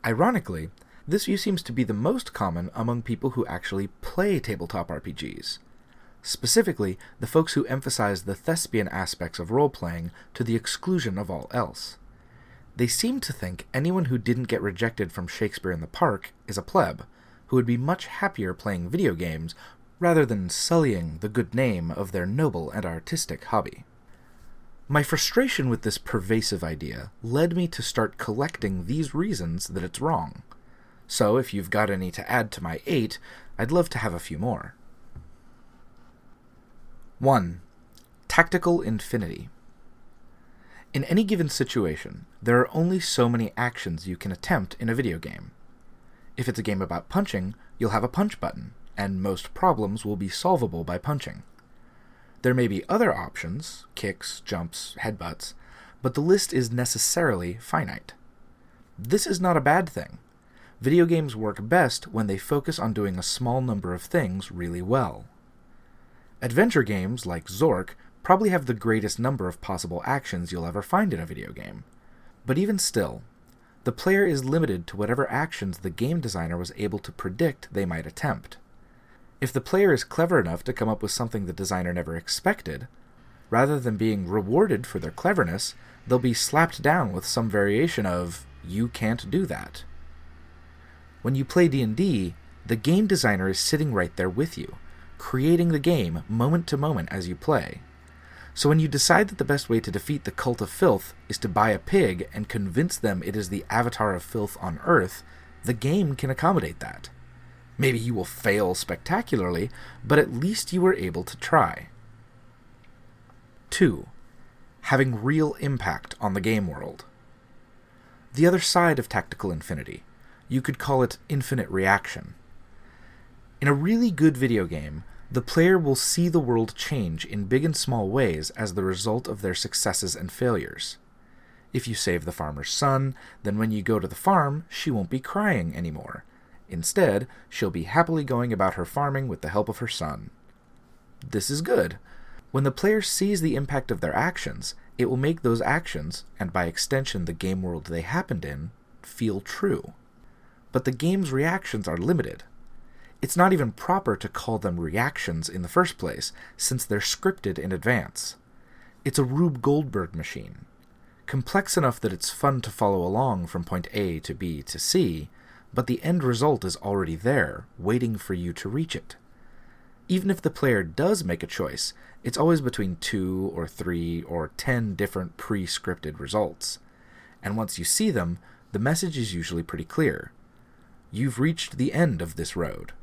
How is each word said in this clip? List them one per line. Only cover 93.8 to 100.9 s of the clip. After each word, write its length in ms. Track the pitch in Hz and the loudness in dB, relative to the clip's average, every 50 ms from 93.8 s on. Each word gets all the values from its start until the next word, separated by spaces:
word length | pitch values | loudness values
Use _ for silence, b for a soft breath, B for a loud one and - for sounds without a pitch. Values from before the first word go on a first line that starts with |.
| 156 147 113 | 2 2 2
right 220 | 98 90 85 - | 0 0 0 0
there 140 | - 90 95 | -2 -2 0
with 280 | 87 113 151 165 - | 2 0 -2 -2 -2
you, 200 | - - - - - - B B B B B B | -10 -10 -10 -12 -16 -16 B B B B B B
creating 520 | - - - - 127 135 156 170 170 175 170 | -14 -6 -2 0 2 6 6 6 6 6 4
the 100 | 160 147 | 4 4
game 440 | 139 170 175 147 101 85 80 80 - - | 4 4 4 4 2 0 -2 -4 -4 -2
moment 360 | 110 113 120 143 165 170 165 | 0 2 4 4 4 2 2
to 100 | - 147 | 0 0
moment 320 | 139 143 156 151 - 165 - | 0 2 0 0 -2 -2 -4
as 160 | - 95 87 | -6 -6 -6
you 80 | 90 87 | -6 -8
play. 460 | - - - 151 113 78 - - - - - - - - B B B B B B B B B B | -4 0 2 2 2 2 -2 -10 -14 -16 -18 -20 -20 -20 B B B B B B B B B B
So 160 | - - 143 | 2 4 6
when 100 | 151 160 | 6 6
you 80 | 156 | 4
decide 400 | 147 127 139 - - 170 175 214 | 4 2 2 6 6 8 6 6
that 120 | 196 196 - | 2 0 -4
the 40 | 139 | 0
best 240 | 135 143 143 - | 0 0 0 2
way 140 | - 117 113 | 2 2 2
to 100 | - - | 2 0
defeat 320 | 92 101 - - 151 143 - | -6 -4 -2 -2 -4 -2 -2
the 80 | 98 | -6
Cult 300 | - - - 127 120 - | -6 -2 -2 -2 0 0
of 80 | 104 - | -4 -6
Filth 440 | - - 190 175 | 0 4 6 6